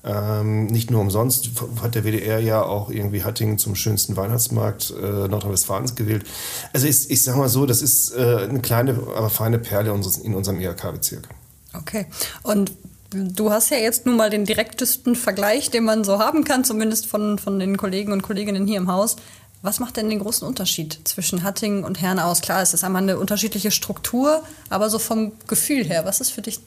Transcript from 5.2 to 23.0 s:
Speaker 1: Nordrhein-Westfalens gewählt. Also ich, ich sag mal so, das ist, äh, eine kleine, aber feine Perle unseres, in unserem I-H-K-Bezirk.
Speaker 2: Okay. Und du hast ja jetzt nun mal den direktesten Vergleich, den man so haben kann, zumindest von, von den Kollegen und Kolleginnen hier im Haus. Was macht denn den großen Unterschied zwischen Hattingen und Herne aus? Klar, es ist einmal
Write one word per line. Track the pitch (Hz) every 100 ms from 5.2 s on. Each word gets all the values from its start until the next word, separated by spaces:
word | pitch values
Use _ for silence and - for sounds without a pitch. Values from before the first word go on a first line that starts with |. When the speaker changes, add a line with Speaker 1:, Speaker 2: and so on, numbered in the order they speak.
| 98
Speaker 1:
Nordrhein-Westfalens | 104 98 92 - 98 127
gewählt. | 120 107 110 - - - - -
Also | 139 143
ich, | 131 -
ich | 127
sag | 131 131
mal | 135
so, | 127 135
das | 113
ist, | 147 - - 117
äh, | 120 117 101
eine | 131
kleine, | - 117 131 117 117
aber | - 110
feine | - 110 117
Perle | 117 101 107
unseres, | 101 95 -
in | 113
unserem | 98 98 90
I-H-K-Bezirk. | 90 85 92 80 - 78 - - - - -
Speaker 2:
Okay. | - 156 214 190 - - -
Und | 247 208 190 - - - -
du | 190 185 185 214
hast | 214 233
ja | 277
jetzt | 220 233 254
nun | 233
mal | 214
den | 208
direktesten | 202 214 226 - 247 - 247
Vergleich, | 240 - 196 202 240 -
den | 233
man | 226 220
so | 202 196
haben | 226 311
kann, | 294 262
zumindest | 262 214 220 220 -
von, | 208 208 208
von | - 196
den | 190 196
Kollegen | 196 185 208
und | 196
Kolleginnen | - 202 208 196 202
hier | 208
im | 180
Haus. | 185 220 - - - - -
Was | 190 220
macht | 240 240
denn | 214
den | 214
großen | 202 - 165
Unterschied | 262 185 - 156 -
zwischen | - - 175 180
Hattingen | 196 196 214 202
und | - 190
Herne | 185 185
aus? | 170 175
Klar, | - 180
es | 180
ist | 185
einmal | 190 185